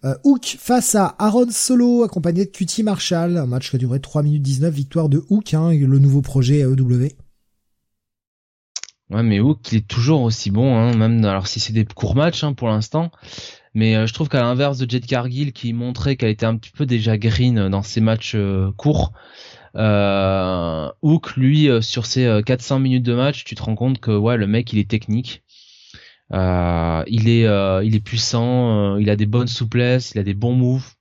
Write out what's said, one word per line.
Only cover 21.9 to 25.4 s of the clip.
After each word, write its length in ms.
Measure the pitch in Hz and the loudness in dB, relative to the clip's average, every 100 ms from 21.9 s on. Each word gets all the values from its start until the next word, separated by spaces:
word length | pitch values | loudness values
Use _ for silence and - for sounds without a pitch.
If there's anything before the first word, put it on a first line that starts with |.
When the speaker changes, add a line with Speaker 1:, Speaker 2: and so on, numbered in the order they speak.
| - | -6
Speaker 2:
ses, 200 | 113 - | -4 0
euh, 180 | 127 107 | 2 2
quatre, 200 | 107 127 | 0 -2
cinq 180 | - 135 | 0 -2
minutes 240 | 135 127 | 2 0
de 100 | 123 | 0
match, 300 | 120 135 147 | 0 0 -2
tu 100 | - | -10
te 80 | 110 | -10
rends 140 | - 110 | -6 -2
compte 240 | 123 131 | -2 -2
que, 100 | - | 0
ouais, 260 | 107 107 120 | 0 2 0
le 120 | 101 | 0
mec, 240 | 110 123 | 0 0
il 80 | 107 | -2
est 100 | 101 | 0
technique. 540 | 107 - 110 127 - | -2 -2 -4 -4 -14